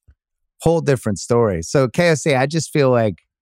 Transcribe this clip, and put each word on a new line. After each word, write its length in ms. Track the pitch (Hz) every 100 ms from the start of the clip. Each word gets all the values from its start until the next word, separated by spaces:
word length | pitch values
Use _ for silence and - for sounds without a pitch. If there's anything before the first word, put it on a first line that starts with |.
| _ _ _ _ _ _
whole 200 | 160 165
different 380 | 147 131 110 98
story. 420 | - 120 113 85
So, 240 | 85 147 127
K 240 | - 175
O 40 | 151
C, 180 | 165 127
I 100 | 143
just 240 | 160 -
feel 180 | 156 131
like 260 | 123 110 85 _ _